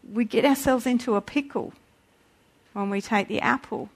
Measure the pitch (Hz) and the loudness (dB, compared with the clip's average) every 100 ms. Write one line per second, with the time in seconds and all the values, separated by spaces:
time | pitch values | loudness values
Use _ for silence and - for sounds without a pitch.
0 | - 208 226 - 285 269 277 254 254 247 | -6 -2 0 2 4 4 2 2 2 0
1 | 247 202 - 294 277 - - - _ _ | 2 0 0 -4 -2 -6 -8 -12 _ _
2 | _ _ _ _ _ _ _ 202 202 196 | _ _ _ _ _ _ _ -6 -2 -2
3 | - 214 - 220 - 269 - - 240 | 0 0 0 0 0 0 -2 -10 -10